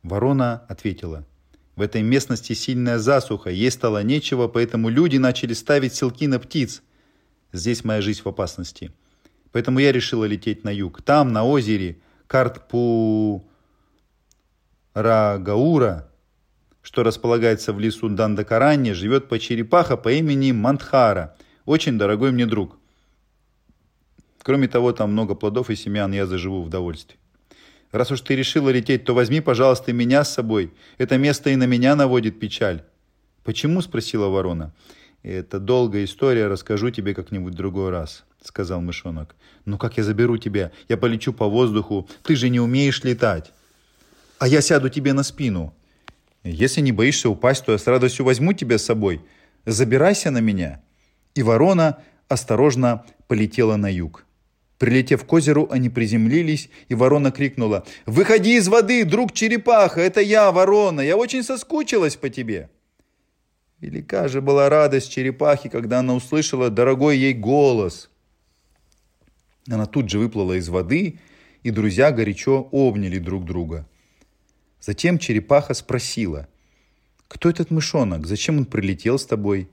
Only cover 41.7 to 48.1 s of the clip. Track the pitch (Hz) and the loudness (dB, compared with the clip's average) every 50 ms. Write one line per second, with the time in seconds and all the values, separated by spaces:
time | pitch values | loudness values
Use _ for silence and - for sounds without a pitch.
41.7 | 104 107 - - 104 98 90 - - - _ - 160 131 123 127 123 123 120 117 | 2 -2 -2 -2 -6 -6 -6 -8 -18 -12 _ 0 0 2 2 0 2 2 0 2
42.7 | 127 135 143 139 127 - - 127 123 120 123 110 92 80 80 - _ _ _ _ | 2 2 2 0 0 -2 -2 -4 -2 0 0 0 0 -2 -8 -14 _ _ _ _
43.7 | _ _ _ _ _ _ _ _ _ _ _ _ _ _ 139 131 143 147 139 - | _ _ _ _ _ _ _ _ _ _ _ _ _ _ 0 4 4 4 4 4
44.7 | 170 143 131 131 - 147 135 139 135 139 139 - - - 143 120 98 87 78 78 | 2 2 2 0 -4 -2 0 0 0 0 0 -4 -6 -4 -4 -4 -2 -4 -6 -8
45.7 | _ _ _ _ _ _ _ - _ _ _ _ _ _ _ 87 85 80 117 135 | _ _ _ _ _ _ _ -20 _ _ _ _ _ _ _ -10 -2 0 0 0
46.7 | - 165 143 131 113 98 117 135 135 - - 120 101 - - 127 131 - - - | 2 2 0 2 2 2 2 2 0 0 0 -2 -2 2 2 0 0 0 0 0
47.7 | 110 104 - 123 123 127 123 127 | -2 0 2 2 2 4 2 0